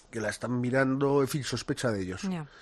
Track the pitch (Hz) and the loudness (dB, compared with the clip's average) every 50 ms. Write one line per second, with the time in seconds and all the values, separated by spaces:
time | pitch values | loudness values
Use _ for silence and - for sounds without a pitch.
0 | - - - 113 107 104 - - - 117 123 123 123 123 123 135 135 131 135 135 | -16 -10 -6 -4 -4 -4 -4 -4 -4 -2 -2 -2 0 2 4 4 4 4 4 2
1 | 143 139 139 143 139 127 - 151 120 - - 123 - - 143 - - 123 110 98 | 2 4 4 4 4 2 0 -2 -2 -2 -4 -4 -2 -4 -4 -2 0 0 0 0
2 | 95 90 92 92 - 190 185 170 151 - - - | -2 -4 -4 -4 -4 -4 -4 -4 -6 -10 -14 -20